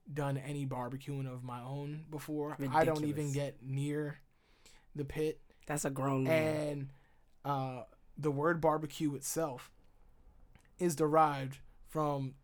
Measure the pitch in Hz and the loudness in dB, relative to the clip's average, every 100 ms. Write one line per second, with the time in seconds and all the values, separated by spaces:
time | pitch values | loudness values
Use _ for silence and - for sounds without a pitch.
0 | - 147 143 139 143 143 139 127 120 135 | -10 -2 0 -2 -4 -4 -4 -2 -4 -6
1 | 143 143 131 127 123 120 123 143 143 151 | -6 -6 -6 -8 -8 -8 -8 -6 -6 -8
2 | 160 151 135 151 147 143 139 151 160 156 | -10 -10 -6 -4 -4 -2 2 6 6 4
3 | 151 147 147 139 139 - 127 135 143 147 | 0 0 0 0 -2 -6 -6 -2 -2 -2
4 | 147 143 - _ _ - - - - 151 | -4 -6 -16 _ _ -20 -20 -20 -12 -8
5 | 139 156 156 - - - - 147 147 135 | -6 -2 -2 -2 -10 -16 -6 -2 -2 0
6 | 135 135 131 160 156 151 151 143 135 - | 2 4 4 4 4 2 0 -4 -6 -12
7 | - - - - 139 139 131 127 - - | -20 -20 -20 -8 -2 0 -2 -6 -12 -18
8 | - - 147 139 156 170 156 156 156 - | -20 -4 -2 2 2 4 4 4 0 -2
9 | 156 135 - 160 160 123 - - - - | -2 -2 -4 -2 -2 -4 -12 -20 -20 -20
10 | - - - - - - - - 180 143 | -20 -20 -20 -20 -20 -20 -16 -2 0 2
11 | 151 156 156 139 135 - - - - 156 | 4 6 6 4 -4 -8 -14 -20 -8 -2
12 | 147 143 135 - | 0 0 -4 -8